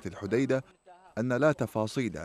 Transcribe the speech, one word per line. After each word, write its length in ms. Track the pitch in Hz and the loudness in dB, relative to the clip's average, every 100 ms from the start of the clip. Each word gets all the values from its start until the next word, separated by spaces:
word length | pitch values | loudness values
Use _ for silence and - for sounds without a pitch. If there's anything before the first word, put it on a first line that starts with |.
| 92 | -8
الحديدة 580 | - 98 117 131 131 - _ - - - - | -8 0 0 2 0 -2 _ -20 -20 -12 -4
أن 140 | 127 | 0
لا 200 | 123 156 | 4 4
تفاصيل 600 | - 113 110 107 135 113 80 | 2 -2 -2 -2 -2 -4 -4